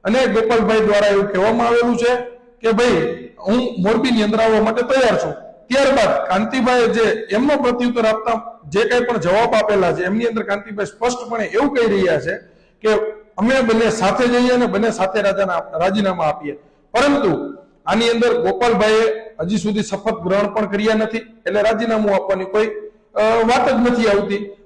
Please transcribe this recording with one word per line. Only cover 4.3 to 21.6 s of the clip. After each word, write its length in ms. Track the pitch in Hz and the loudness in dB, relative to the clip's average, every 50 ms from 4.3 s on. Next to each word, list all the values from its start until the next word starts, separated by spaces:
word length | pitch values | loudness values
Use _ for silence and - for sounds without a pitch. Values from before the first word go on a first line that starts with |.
| 214 214 | 2 2
આવવા 200 | 226 226 220 214 | 2 4 4 2
માટે 220 | 214 220 220 247 | 2 0 0 -2
તૈયાર 420 | 240 - 262 269 254 226 190 160 - | 0 0 2 2 2 2 2 0 -2
છું." 80 | - 147 - - - - - - | -4 -8 -10 -14 -20 -20 -20 -8
ત્યારબાદ 640 | _ 247 269 277 262 269 262 214 180 - - - - | _ 0 2 2 2 2 2 2 2 0 -2 -2 -2
કાંતિભાઈએ 580 | 180 190 220 220 262 262 226 254 247 247 233 | -2 -2 -2 -2 -2 -2 0 2 2 2 2
જે 400 | 208 190 226 226 208 - - - - | 2 2 2 2 0 0 -2 -6 -4
એમનો 320 | 190 214 262 294 294 277 | -2 -2 0 0 0 0
પ્રત્યુત્તર 440 | 247 247 240 240 247 247 240 240 220 | 0 -2 0 0 -2 -2 0 0 0
આપતા 540 | 220 214 220 - 233 226 226 - - - - - 147 | 0 0 0 -2 -4 -4 -4 -6 -12 -18 -18 -18 -4
જે 160 | 139 196 233 | -2 0 0
કાંઈ 200 | 240 240 247 247 | 2 0 0 0
પણ 140 | 240 240 220 | 0 -2 -2
જવાબ 360 | 151 175 185 208 233 233 254 | 0 2 2 2 2 2 2
આપેલા 380 | 220 208 214 208 196 180 170 | 2 2 2 2 2 2 0
છે, 100 | 156 165 | 0 -2
એમની 220 | 180 180 202 220 233 | -2 -2 -2 -2 -2
અંદર 180 | 233 220 220 | -2 -2 -4
કાંતિભાઈ 440 | 202 - 202 208 202 220 208 202 202 | -4 -4 -6 -6 -6 -12 -8 -8 -8
સ્પષ્ટપણે 580 | - - - 233 247 247 240 - 214 233 226 208 | -8 -6 -4 -4 -4 -4 -4 -8 -8 -6 -6 -6
એવું 300 | 180 180 214 285 285 285 | -2 -2 0 0 0 0
કહી 120 | 254 233 | 0 0
રહ્યા 340 | 220 202 196 185 175 160 147 | 0 0 0 0 0 0 -2
છે 160 | 123 160 190 220 - - _ _ _ _ _ _ | -2 -6 -8 -8 -12 -20 _ _ _ _ _ _
કે, 80 | - 214 214 208 214 - - - - _ _ | -2 0 0 0 0 -4 -8 -10 -18 _ _
"અમે 240 | - 202 233 262 269 | -4 -2 0 2 0
બંને 300 | 247 226 226 220 233 220 | 2 2 2 2 2 0
સાથે 360 | - - 185 196 208 - 254 | 0 0 0 0 0 0 0
જઈએ 240 | 240 240 247 247 247 | 0 2 2 2 2
અને 160 | 254 247 247 | 2 2 0
બંને 240 | 208 185 202 220 226 | 0 0 0 -2 -2
સાથે 320 | 214 - 190 190 202 220 | -2 -2 -4 -2 -2 0
રાજાના-, 560 | 202 202 190 190 196 185 175 165 - - - 160 | 0 0 0 0 -2 -2 -2 -6 -6 -6 -4 -2
રાજીનામા 440 | 170 190 196 214 202 190 180 175 160 | -2 0 0 0 0 -2 -2 -2 -2
આપીએ." 280 | 151 147 147 147 147 143 - _ _ _ _ _ _ | -2 -2 -4 -8 -10 -12 -12 _ _ _ _ _ _
પરંતુ 640 | - 226 269 285 277 - - 196 151 - - - - - - _ _ _ _ | 0 2 2 2 2 2 2 0 -2 -2 -6 -10 -12 -16 -20 _ _ _ _
આની 240 | 160 185 220 233 233 | -2 0 0 2 0
અંદર 320 | 233 233 233 240 - - | 2 2 2 2 2 2
ગોપાલભાઈએ 920 | 160 185 190 - 240 240 226 190 214 214 220 220 226 220 - - - - - - | 0 -2 0 0 2 2 2 2 2 4 4 4 2 2 -2 -4 -10 -16 -10 -8
હજી 160 | 160 175 208 | -6 -4 -2
સુધી 260 | 202 - 214 208 214 | -2 -2 -2 -2 -2
શપથ 320 | 202 - 196 190 - 226 214 | -4 -4 -6 -6 -4 -4 -4
ગ્રહણ 400 | - - 185 190 202 202 202 202 | -4 -2 -2 0 0 0 -2 -2
પણ 120 | 220 214 | -4 -4
કર્યા 280 | 202 202 202 214 220 220 | -2 -2 -2 0 0 0
નથી, 240 | 214 220 214 220 226 | 0 -2 -2 -4 -8
એટલે 440 | - - - _ _ 175 190 208 | -10 -10 -20 _ _ -4 -2 0